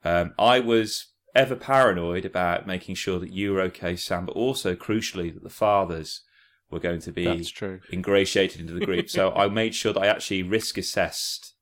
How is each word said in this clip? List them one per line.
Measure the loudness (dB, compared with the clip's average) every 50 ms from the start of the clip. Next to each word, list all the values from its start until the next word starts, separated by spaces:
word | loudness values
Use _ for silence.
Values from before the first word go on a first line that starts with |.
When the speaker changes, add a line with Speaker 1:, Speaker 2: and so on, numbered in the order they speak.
| _
Speaker 1:
Um, | 2 2 2 2 0 0
I | 4 6 6 6 6
was | 4 4 4 2 2 0 -4 -10 -10 _ _ _ _ _ _
ever | 4 4 4 0
paranoid | -8 -2 2 4 6 6 6 4 2 -2 -2 -2 -4 -6
about | -4 -2 0 0 0 0 -2 -2
making | -4 -6 -6 -6 -8 -10
sure | -6 -2 -2 -2
that | -2 -4 -6 -6
you | -4 -2 0 0
were | 0
okay, | 0 -2 -4 -4 -4 -4 -4
Sam, | -4 -4 -4 -4 -4 -4
but | -6 -4
also, | -2 0 0 -2 -2 -2 -4 -4
crucially, | -4 -2 -2 0 0 0 -2 -6 -4 -6 -6 -6
that | -10
the | -18 -18
fathers | -4 0 2 4 4 4 2 0 -4 -8 -8 -10 -12 -14 _ _ _ _ _ _ _ _ _ _
were | -10 -4
going | -2 -2 -2 -2
to | -6 -8
be | -6 -2 -2
Speaker 2:
That's | -2 -2 -2 -6 -10
true. | -10 -8 -8 -8 -8 -12 _ -8
Speaker 1:
ingratiated | -8 -6 0 4 4 4 4 4 2 2 2 2 0 -8
into | -12 -8 -4
the | -4 -2
group. | 0 0 -2 -2
So | -2 0 2 2 2
Speaker 2:
<laughs> | 4
Speaker 1:
I | 2 2
made | 2 2 0 0 0 -2
sure | -2 -2 0 0
that | 2
I | 4
actually | 2 2 2 0 -4 -2 -2
risk | 0 0 0 0 -2 -2 -6 -6
assessed | -6 -4 0 0 0 0 -2 -6 -6 -6 -8 -8 -12 -18 _ _